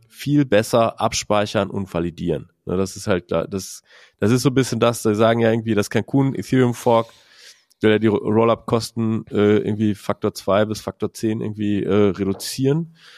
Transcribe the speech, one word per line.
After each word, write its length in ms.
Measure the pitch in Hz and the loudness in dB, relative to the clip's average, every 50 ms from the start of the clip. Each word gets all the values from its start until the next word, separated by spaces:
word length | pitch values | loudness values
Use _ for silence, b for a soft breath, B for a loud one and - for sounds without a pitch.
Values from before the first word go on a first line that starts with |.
| _ _ | _ _
viel 380 | - - - 139 147 147 143 | -20 -10 -4 0 2 2 2
besser 540 | 127 101 101 113 - - 120 113 110 - - | 4 2 2 2 2 2 2 2 2 0 -2
abspeichern 680 | 104 110 - - - - 104 104 104 104 - 110 98 98 | -2 -2 -2 -4 -4 -2 0 0 0 0 0 -2 -2 -2
und 240 | - 104 98 92 - | -4 -6 -6 -4 -4
validieren. 560 | 87 85 87 82 85 85 85 80 69 - - _ _ _ | -4 -4 -4 -6 -6 -4 -4 -4 -4 -6 -10 _ _ _
Ne, 120 | - 90 92 | -6 -4 -4
das 180 | 95 95 - | -4 -4 -6
ist 120 | 101 98 110 | -8 -4 -2
halt 240 | 101 87 87 - | -2 -2 -2 -2
da, 160 | - 82 - - | -4 -4 -4 -4
das, 340 | 98 95 92 - - - b b b b b b b b | -6 -10 -10 -10 -14 -20 b b b b b b b b
das 120 | - 104 | 0 0
ist 120 | 120 127 117 | 2 2 2
so 60 | 143 | 2
ein 40 | 123 | 2
bisschen 260 | 127 131 - - 113 | 0 0 0 0 0
das, 220 | 120 117 117 - | 0 0 0 0
da 140 | - 110 104 | 0 0 2
sagen 240 | 104 113 113 117 117 | 2 2 2 2 2
ja 120 | 117 113 | 2 2
irgendwie, 240 | 113 117 110 110 110 | 2 0 -2 -2 -2
das 140 | 101 104 - | -2 -2 -2
Cancun 460 | - 113 101 - - 135 139 135 - | -2 -4 -2 0 0 0 0 0 -2
Ethereum 380 | - - - - 131 127 123 117 | -4 -4 0 2 2 2 2 0
Fork 340 | - - 123 117 113 113 - B B B B B B B B B B B B _ _ | 0 0 2 2 2 2 -2 B B B B B B B B B B B B _ _
will 100 | - 107 | 2 2
ja 80 | 107 107 | 4 4
die 80 | 107 110 | 4 2
Ro-, 100 | 101 - | 2 0
Rollup-Kosten, 1080 | - - 104 113 113 117 113 107 - - - 117 113 - - - 113 110 110 110 110 - | 0 0 2 2 4 4 2 0 0 -2 -2 -2 -2 -4 -6 -4 -2 -2 -2 -4 -6 -4
äh, 260 | - 104 - 104 107 107 | 0 2 4 4 4 4
irgendwie 380 | - - 107 104 110 107 101 | 2 0 -2 -2 -2 -2 -2
Faktor 380 | - - - 101 - - 104 - | -2 -4 -6 -6 -4 -4 -4 -6
zwei 320 | - - - 95 101 110 | -4 -2 0 2 2 2
bis 160 | 104 107 - | 0 -2 -6
Faktor 320 | - - - _ - 104 - | -8 -10 -8 _ -8 -8 -6
zehn 280 | - - 110 110 110 | -4 -4 -4 -4 -4
irgendwie, 420 | 117 110 107 107 107 104 104 101 - | -6 -8 -6 -4 -4 -2 -2 -2 0
äh, 260 | - 95 104 104 101 | 0 2 2 2 2
reduzieren. 840 | 87 98 101 95 98 - - - - - 135 135 143 160 170 160 B B B B B | 2 0 -2 -4 -4 -4 -8 -10 -6 -2 0 0 0 0 -2 -6 B B B B B